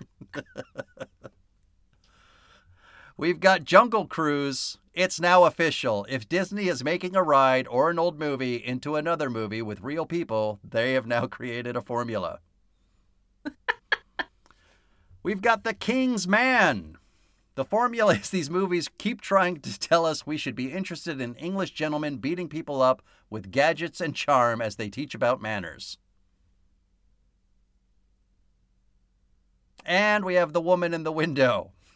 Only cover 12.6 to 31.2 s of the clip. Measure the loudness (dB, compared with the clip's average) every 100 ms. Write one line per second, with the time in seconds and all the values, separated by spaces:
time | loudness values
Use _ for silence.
12.6 | _ _ _ _ _ _ _ _ -14 -10
13.6 | -8 -8 _ -10 _ -14 -14 _ _ _
14.6 | _ _ _ _ _ -8 -4 0 2 2
15.6 | 0 -4 -2 0 0 0 2 2 4 4
16.6 | 4 2 -6 -18 _ _ _ _ _ -8
17.6 | -2 0 0 2 4 4 0 -4 -2 -2
18.6 | 0 0 -4 -6 -6 -6 0 2 2 -2
19.6 | -8 -10 0 2 2 -2 -6 -6 -6 -6
20.6 | -6 -6 -8 -10 -8 -8 -8 -8 -6 -4
21.6 | -6 -4 -4 -2 -4 -4 -4 -4 -6 -8
22.6 | -4 2 4 2 _ _ -14 -12 -4 2
23.6 | 2 2 -4 -6 -6 -4 2 4 4 2
24.6 | -4 -6 -8 -8 -10 0 0 0 -2 -6
25.6 | -6 -12 -16 -18 _ _ _ _ _ _
26.6 | _ _ _ _ _ _ _ _ _ _
27.6 | _ _ _ _ _ _ _ _ _ _
28.6 | _ _ _ _ _ _ _ _ _ _
29.6 | _ _ 0 2 4 2 2 2 2 0
30.6 | 2 2 0 -4 -4 -2